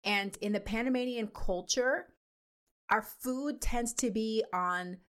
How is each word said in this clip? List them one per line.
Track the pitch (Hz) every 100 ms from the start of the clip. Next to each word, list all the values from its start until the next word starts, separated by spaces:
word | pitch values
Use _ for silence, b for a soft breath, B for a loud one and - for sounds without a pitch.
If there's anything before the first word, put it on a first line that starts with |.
and | 202 202 196 -
in | 208
the | 208
Panamanian | 202 220 247 254 247 240 214
culture, | - - 180 - - 254 294 - _ _ _ _ _ _ _ -
our | 220
food | 214 - 254 254 285 294
tends | - 240 240
to | - 247
be | 214 220 220 -
on | 180 180 180 180 180